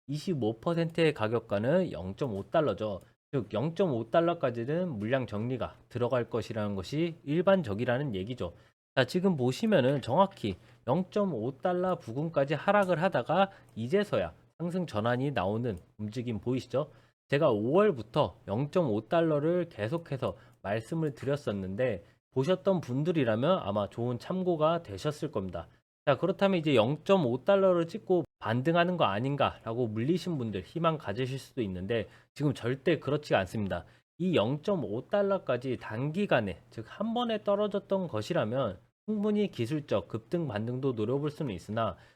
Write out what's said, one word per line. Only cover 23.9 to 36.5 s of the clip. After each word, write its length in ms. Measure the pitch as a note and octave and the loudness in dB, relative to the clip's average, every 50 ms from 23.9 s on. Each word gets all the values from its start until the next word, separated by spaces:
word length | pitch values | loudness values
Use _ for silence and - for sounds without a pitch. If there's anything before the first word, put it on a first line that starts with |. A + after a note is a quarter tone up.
| - - A#2 B2 B2 A2+ | -4 -4 -4 -4 -4 -6
참고가 600 | - - F3+ F#3 F#3 F3+ F3 D3+ D3+ D#3 E3+ E3+ E3+ | -6 -6 -4 -2 0 0 0 2 2 2 2 0 -4
되셨을 480 | - G2 F#2 - D3+ C#3+ - - C#3 - | -6 -10 -6 -4 -6 -4 -4 -6 -6 -4
겁니다. 340 | G#2+ F#2+ F#2 F2 E2+ D#2+ - _ _ _ _ _ _ - | -4 -6 -4 -6 -8 -10 -12 _ _ _ _ _ _ 0
자, 120 | D3+ C3+ | 0 0
그렇다면 440 | - - F3 F#3 - G3+ G3 F#3+ F3 | 2 2 -2 0 2 2 2 2 2
이제 160 | D3 D#3 C#3 | 2 4 6
영점오 680 | A2+ G#2 A#2+ D3+ D#3 - - G3 F#3+ D#3 A#2 A#2+ B2+ - | 6 6 4 2 -2 2 4 4 4 4 2 0 0 2
달러를 440 | - G3+ G3 F#3+ F#3+ F3+ F3 E3 E3 | 4 4 6 6 6 6 4 2 -2
찍고 360 | - G#3 - - F#3 F3 D3+ - _ _ | -4 -10 -2 2 2 2 2 -2 _ _
반등하는 580 | - G#2+ A2+ B2 C3 E3 E3 F3 F3 F3+ F3+ | -4 0 0 2 2 4 4 4 4 2 4
거 80 | E3 D3 | 2 2
아닌가라고 840 | G2+ F#2+ G#2+ B2 C#3 C#3+ C#3 B2 G2 - - - A2+ A2+ A#2+ B2+ A2+ | 2 2 2 0 0 2 2 2 2 2 -2 -8 -6 -2 -2 -2 0
물리신 500 | G#2+ A2 A#2 C#3+ F3+ E3+ - F3+ E3+ C#3 | 0 -2 0 2 0 0 0 -2 -4 -2
분들 240 | A#2+ A2+ G2 F#2+ F#2 | -2 -2 -4 -4 -6
희망 340 | - - E3 E3 E3 D#3+ | -6 -6 0 2 2 0
가지실 440 | C#3 - - G#2 A#2 C3+ B2 C3+ C3 | 0 -4 -6 -4 -4 -4 -4 -4 -8
수도 220 | - - - C3+ A2+ | -10 -10 -6 -4 -4
있는데 460 | G2 F#2 F2+ F2+ G2 A#2 A2+ G2 - - - _ _ _ | -4 -4 -6 -4 -2 -2 -2 -2 -4 -8 -20 _ _ _
지금 200 | - C#3+ D3 A#2 | -2 0 0 0
절대 460 | - - A#2+ C3 C3+ - F#3 E3 - | 0 -2 -4 -4 -2 2 0 0 2
그렇지가 400 | - C3+ C#3+ D3 D3 - C#3+ - | 0 -2 -4 -4 -2 0 0 0
않습니다. 440 | F#2+ - - A2+ G#2 F#2+ F2+ E2+ - - - _ _ _ _ - | 0 0 -2 -4 -4 -2 -4 -6 -8 -12 -20 _ _ _ _ -4
이 180 | E3+ F#3 D#3+ | -2 0 2
영점오 720 | B2 G2 A#2 C#3+ D3 - - G3+ F3 A#2+ F#2 G2+ B2 - - | 2 2 2 0 -2 -2 -2 -2 -2 -2 -4 -4 -6 -6 -2
달러까지 720 | - G3+ G3+ G3 G3 F#3 - - B2+ A#2+ A#2+ C3+ A#2+ G#2+ | 0 0 2 2 0 -2 0 -2 -2 -2 0 -4 -6 -4
단기간에, 840 | - - G#2+ A2+ C3+ D3+ D#3 G3 G#3 - E3 B2+ G#2+ F#2+ | -6 -8 -6 -4 -4 -4 -2 -2 0 2 2 2 2 0